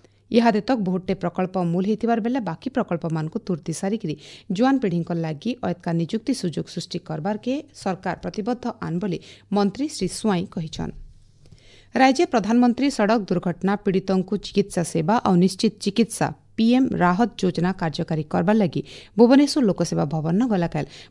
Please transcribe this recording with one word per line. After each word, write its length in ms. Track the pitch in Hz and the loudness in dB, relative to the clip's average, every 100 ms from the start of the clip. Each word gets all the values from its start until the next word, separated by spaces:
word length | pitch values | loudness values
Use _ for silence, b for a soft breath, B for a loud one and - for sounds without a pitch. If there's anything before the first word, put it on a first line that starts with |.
| b b b | b b b
ଇହାଦେ 300 | 226 233 208 | 2 4 2
ତକ 180 | - 254 | 0 0
ବହୁତଟେ 360 | 185 185 185 | 0 -2 -2
ପ୍ରକଳ୍ପ 440 | 190 175 175 185 190 | -4 -4 -4 -4 -2
ମୂଲ 280 | 175 170 190 | 0 0 0
ହେଇଥିବାର 340 | 214 226 233 | 0 0 0
ବେଲେ 200 | 226 262 | 0 -2
ବାକି 300 | 185 160 254 | -4 -6 -6
ପ୍ରକଳ୍ପମାନଙ୍କୁ 680 | - 196 170 170 156 156 - | -4 -2 -2 -4 -4 -4 -6
ତୁର୍ତ୍ତି 340 | - 170 - | -6 -6 -6
ସାରିକିରି 440 | 160 196 220 160 147 B B B | -6 -4 -4 -4 -8 B B B
ଜୁଆନ 260 | 190 262 269 | 0 2 2
ପିଢ଼ିଙ୍କ 340 | 214 170 165 | 0 -2 -2
ଲାଗି 440 | 170 160 147 233 247 | -4 -4 -6 -6 -6
ଅଏତକା 300 | - 175 175 | -6 -6 -4
ନିଯୁକ୍ତି 420 | 165 165 220 - | -2 -2 -4 -4
ସୁଯୋଗ 340 | - 180 160 165 | -4 -4 -6 -8
ସୃଷ୍ଟି 300 | - - 180 | -10 -10 -10
କରବାରକେ 640 | - 156 175 214 247 277 311 | -10 -8 -6 -4 -4 -6 -8
ସରକାର 420 | - 208 190 190 - | -10 -6 -6 -6 -6
ପ୍ରତିବଦ୍ଧ 500 | 180 170 202 247 233 - | -8 -6 -4 -4 -6 -8
ଆନ୍ 180 | 165 170 | -6 -4
ବୋଲି 220 | 196 165 B B B | -4 -6 B B B
ମନ୍ତ୍ରୀ 360 | - 202 202 302 | 0 0 0 -6
ଶ୍ରୀ 200 | - 180 | -4 -6
ସ୍ୱାଇଁ 380 | - 220 180 190 | -2 -2 0 -2
କହିଛନ୍। 460 | - 160 - - - - - - _ - b b b b | -8 -8 -8 -10 -10 -18 -20 -20 _ -20 b b b b
ରାଜ୍ୟ 300 | 240 262 269 | 4 4 4
ପ୍ରଧାନମନ୍ତ୍ରୀ 640 | 349 233 190 233 247 233 277 | 2 0 2 4 4 2 0
ସଡ଼କ 300 | - 202 233 | 2 2 2
ଦୁର୍ଘଟଣା 560 | 190 175 175 185 190 202 | 0 -2 -2 -2 -2 0
ପୀଡ଼ିତଙ୍କୁ 600 | - 190 190 190 185 208 | 0 0 2 0 0 -4
ଚିକିତ୍ସା 460 | - 196 202 - | -2 0 0 0
ସେବା 340 | 165 165 160 233 | -2 -2 0 2
ଆଉ 180 | - | 4
ନିଶ୍ଚିତ 380 | 180 185 - 226 - | 4 4 2 -2 0
ଚିକିତ୍ସା 520 | 202 196 226 - 143 - _ - | -2 0 0 0 -4 -6 _ 0
ପିଏମ୍ 340 | 226 247 262 | 4 4 2
ରାହତ 400 | 165 175 180 233 - | 2 2 2 0 0
ଯୋଜନା 340 | 185 170 180 | -2 0 -2
କାର୍ଯ୍ୟକାରୀ 500 | 190 165 147 165 156 | -2 -4 -4 -4 -4
କରବାର 340 | 147 180 175 220 | -2 0 2 2
ଲାଗି 280 | 180 143 - B B - | 2 -2 -8 B B 4
ଭୁବନେଶ୍ୱର 460 | 233 269 285 302 | 8 8 6 4
ଲୋକସେବା 400 | 220 175 170 165 | 2 2 0 0
ଭବନର 440 | 156 160 156 185 247 | -2 -2 0 0 2
ଗଲାକାଲ 360 | 196 165 151 - B B | 0 0 -2 -6 B B